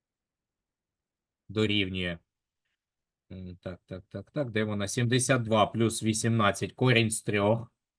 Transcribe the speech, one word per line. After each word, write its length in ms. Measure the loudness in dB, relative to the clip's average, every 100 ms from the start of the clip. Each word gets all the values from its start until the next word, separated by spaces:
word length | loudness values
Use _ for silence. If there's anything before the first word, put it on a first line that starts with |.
| _ _ _ _ _ _ _ _ _ _ _ _ _ _ -6
дорівнює, 680 | -2 2 2 0 -2 -6 -8 _ _ _ _ _ _ _ _ _ _ -18
м, 260 | -16 -14 -14
так, 240 | -14 -14 -14
так, 200 | -16 -12
так, 220 | -14 -8
так, 200 | -6 -4
де 120 | -2
вона? 240 | -2 -2 -4
Сімдесят 540 | -2 2 2 2 0
два 260 | 2 2 4
плюс 360 | 2 0 0
вісімнадцять 680 | -2 0 0 2 2 0 -4
корінь 380 | 0 2 4 2
з 100 | -2
трьох. 500 | -2 2 2 2 -4 _ _